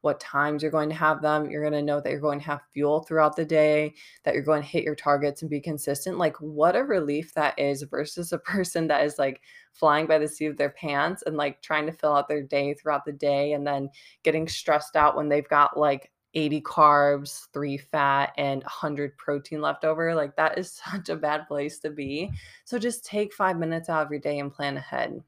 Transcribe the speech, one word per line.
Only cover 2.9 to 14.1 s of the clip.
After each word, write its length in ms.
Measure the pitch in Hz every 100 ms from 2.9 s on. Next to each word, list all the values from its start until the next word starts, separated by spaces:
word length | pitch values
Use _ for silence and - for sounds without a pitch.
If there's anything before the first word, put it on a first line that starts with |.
| 151
throughout 320 | 156 160 151 151
the 80 |
day, 500 | 156 156 151 151 151 - - -
that 100 | -
you're 80 | 143
going 200 | 143 151
to 60 | 143
hit 140 | 170
your 140 | 151 147
targets 460 | 147 143 147 143
and 80 | 160
be 100 | 147
consistent. 580 | 165 151 - 143 - 175
Like, 160 | 165 -
what 340 | 151 151 165
a 80 | 202
relief 500 | 277 196 147 147 160
that 220 | - 147 -
is 240 | 139 139
versus 480 | 143 147 151 - 170
a 60 | 170
<laughs> 20 |
person 480 | - 190 180 165 165
that 160 | 147
is, 160 | 147 143
like, 200 | 139 131 _ - _
flying 340 | _ 160 147 156
by 120 | 156
the 80 | 151
seat 200 | - 151
of 100 | 143
their 140 | 143
pants 520 | - 160 143 156 185
and, 120 | - 151
like, 260 | 147 139
trying 240 | - 156 151
to 60 |
fill 200 | 160 151
out 140 | 147 143
their 160 | 151
day 320 | 139 143 139
throughout 300 | 147 156 143
the 80 | 151
day 400 | 143 143 139 143
and 120 | 147
then 240 | 143 143 139 - -